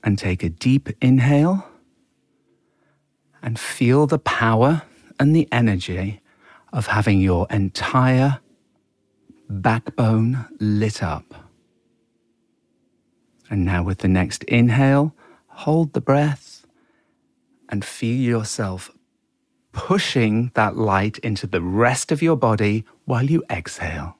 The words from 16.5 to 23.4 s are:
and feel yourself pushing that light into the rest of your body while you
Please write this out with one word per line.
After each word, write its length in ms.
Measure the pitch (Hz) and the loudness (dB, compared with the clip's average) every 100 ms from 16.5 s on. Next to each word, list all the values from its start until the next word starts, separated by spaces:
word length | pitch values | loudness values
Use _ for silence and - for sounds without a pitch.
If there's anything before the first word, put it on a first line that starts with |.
| - _ _ _ _ _ _ _ _ _ _ - | -20 _ _ _ _ _ _ _ _ _ _ -8
and 160 | 104 | -8
feel 320 | - - 113 123 | -8 -6 -4 0
yourself 720 | 123 117 107 - 101 92 - _ _ _ _ _ _ _ _ | 0 0 -4 -6 -6 -6 -12 _ _ _ _ _ _ _ _
pushing 800 | - - 196 - 135 110 107 120 | -12 -2 0 0 0 2 2 0
that 220 | - 104 - | 0 0 0
light 420 | 107 95 104 - | 0 0 0 -4
into 280 | 117 101 92 | -6 -6 -4
the 160 | 90 | -4
rest 480 | 87 101 120 127 - | -2 2 2 0 -4
of 100 | 147 | -2
your 160 | 165 147 | 0 2
body 480 | 120 107 104 110 - _ | 0 2 0 -2 -6 _
while 200 | - 120 | -4 -2
you 200 | 135 160 | 0 0